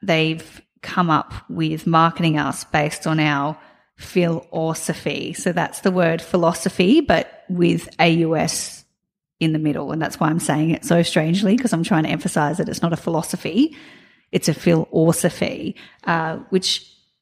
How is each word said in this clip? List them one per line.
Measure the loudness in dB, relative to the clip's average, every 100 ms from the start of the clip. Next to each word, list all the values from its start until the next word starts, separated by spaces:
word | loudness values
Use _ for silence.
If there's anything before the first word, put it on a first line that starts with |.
they've | -2 0 0 -4 -10 -20 -20 _
come | -6 0 2
up | 2 -2 -10 -10
with | -4 -4 -2 0
marketing | 4 2 2 2 2
us | 0 -6 -4
based | -2 -2 -2 -2
on | 0
our | 2 0 -2 -6 -14 _ _ _
philosophy. | -4 0 0 0 -6 -4 -4 -2 -6 -6 -6 -6 -8
So | -6 -4
that's | -2 -4 -2
the | 0
word | 2 2 0
philosophy, | -2 0 2 0 -2 2 4 4
but | 4 2 0 -10 -8
with | 0 2 2 -2 2
A | 4
U | 4 2 0
S | -2 -4 -8 -14 _ _ _ _ _ -2
in | 0
the | 0
middle. | 0 -2 -4
And | -4
that's | -4 -2
why | 0
I'm | 0
saying | 0 0 2
it | 0 2
so | 2
strangely, | 2 2 2 2 2 2
'cause | 2
I'm | 0
trying | 2 2
to | 2
emphasize | -2 -2 0 0 0
that | -4
it's | -2
not | -2
a | -2
philosophy, | -2 -4 -4 -6 -2 0 0 -2 -20 -20 _ _ _
it's | -2 -2
a |
philosophy, | 0 2 2 2 2 2 2 0 -2 -4 -4 -8 -10 -14 _ -4
uh, | -2 -2 -6 -2
which, | -2 0 -4 -8 _ _ _